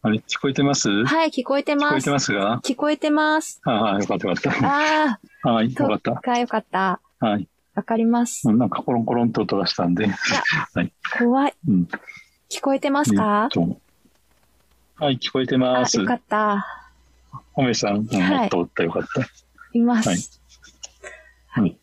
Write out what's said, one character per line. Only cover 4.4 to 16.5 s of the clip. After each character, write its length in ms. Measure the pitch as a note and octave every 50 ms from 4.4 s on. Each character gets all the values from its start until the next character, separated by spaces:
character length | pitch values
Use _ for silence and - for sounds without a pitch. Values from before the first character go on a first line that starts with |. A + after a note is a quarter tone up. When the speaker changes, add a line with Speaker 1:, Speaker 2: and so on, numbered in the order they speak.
Speaker 1:
っ 20 | -
た。 240 | C#3 - - C3+
Speaker 2:
あ 540 | C4 C#4 D4 D4+ D#4 D#4 D#4 D#4 C#4+ A3 - - - _ _ -
あ。 40 | B2+ A#2
Speaker 1:
は 100 | A2+ A2
い、 100 | B2 B2+
よ 140 | - -
か 80 | - G#2
っ 60 | -
た。 100 | _ -
Speaker 2:
そ 60 | A#2
っ 40 | - -
か、 160 | B3+ A#3+ A#3+
よ 80 | B3 A#3+
か 100 | - A3
っ 60 | - _ -
た。 280 | F#3 F#3+ F#3+ F3+ - _ _ _ _
Speaker 1:
は 180 | - A2 G#2 G#2+
い。 80 | F3 - _ _ _ _ _
Speaker 2:
わ 60 | - -
か 120 | - A#3
り 80 | A3+ A3+
ま 220 | A3+ A#3 A#3+ A#3+
す。 220 | A#3+ - - - A3+
Speaker 1:
う 40 | G#3+
ん、 60 | A#3
な 80 | B3+
ん 20 | G3+
か 140 | - - -
コ 120 | - B2+
ロ 40 | A#2+
ン 60 | A2+
コ 100 | - B2
ロ 100 | A#2+ A#2+
ン 60 | A#2
と 120 | A2+ - G#2+
音 140 | - -
が 120 | G2 G2 F2+
し 80 | -
た 80 | - F#2+
ん 100 | F2 F2
で。 120 | F2 -
Speaker 2:
い 20 | G2+
や、 80 | F#2+ -
Speaker 1:
<laughs> 560 | - - - - - - - - - - _
は 80 | - -
い。 100 | - _ _ _ - -
Speaker 2:
怖 300 | - A#3+ A#3+ B3 C4+ C#4
い。 80 | C#4+ - _ - E3+
Speaker 1:
う 20 |
ん。 180 | G#2 - - - - - - - - - - _ _ _ _ _
Speaker 2:
聞 100 | - -
こ 140 | - C#4 C4+
え 60 | C4+
て 100 | - C#4+
ま 140 | C#4 C#4+ D4
す 100 | C#4+ -
か？ 300 | G3 A3 G#3+ G#3 G#3 A3
Speaker 1:
え 20 |
っ 20 | C#4
と。 280 | - - E3+ E3+ F#3+ - _ _ _ _ _ _ _ _ _ _ _ _ _ _ _ _ _ _ _ _ _ _ _
は 140 | - D#3 C#3+ C3+
い、 60 | B2
聞 120 | - -
こ 100 | - C3+
え 60 | C3
て 100 | C3 C#3
ま 300 | C3 B2+ B2+ B2+ B2+ B2+
す。 120 | - - A#2
Speaker 2:
あ、 40 | G2
よ 60 | -
か 60 | B3
っ 60 | A#3+ _ _
た。 380 | - G#3+ G#3+ G#3+